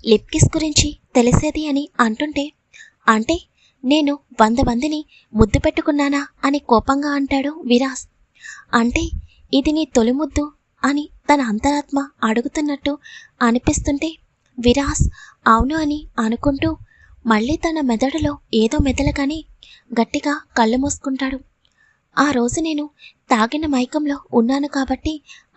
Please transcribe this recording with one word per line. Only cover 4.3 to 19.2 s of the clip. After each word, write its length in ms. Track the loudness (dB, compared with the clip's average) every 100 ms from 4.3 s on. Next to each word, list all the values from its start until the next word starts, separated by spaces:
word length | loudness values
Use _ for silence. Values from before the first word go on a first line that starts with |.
| 2
వంద 160 | 2 4 0
మందిని 380 | 0 -2 -4 -8 _ _
ముద్దు 260 | 2 4 4
పెట్టుకున్నానా?" 680 | 0 0 0 0 0 -2 -4 -4
అని 160 | -2 0
కోపంగా 500 | 2 2 2 -2 0
అంటాడు 400 | -2 0 -2 -2
విరాజ్. 580 | -4 2 2 2 -6 -16 _ _ _ -20 -20 -4
"అంటే 360 | 0 0 0 -4 -6 -12 _ -2
ఇది 180 | 0 0
నీ 140 | -2 0
తొలి 260 | 2 2
ముద్దు?" 400 | 0 -2 -4 -6 -10 _ -4
అని 260 | -2 -2 -6 -8 0
తన 80 | 0
అంతరాత్మ 680 | 2 0 0 -2 -2 -4 -6 -4
అడుగుతున్నట్టు 760 | -2 0 -2 -2 -2 -2 -4 -6 -10 -20 -14 -2
అనిపిస్తుంటే, 760 | 0 2 0 -2 -2 -2 -4 -8 _ _ _ 0
విరాజ్ 500 | 2 4 2 0 -2 -2 -20 _ 2
అవును 280 | 4 2 0
అని 320 | -2 -4 -6 -4
అనుకుంటూ 580 | -2 0 -2 0 -2 -4 -12 _ _ -6 0
మళ్ళీ 300 | 2 2 -2
తన 260 | -2 -2
మెదడులో 560 | 0 0 0 0 -4 -4 -2
ఏదో 240 | 0 2 2
మెదలకని 600 | 0 0 -2 0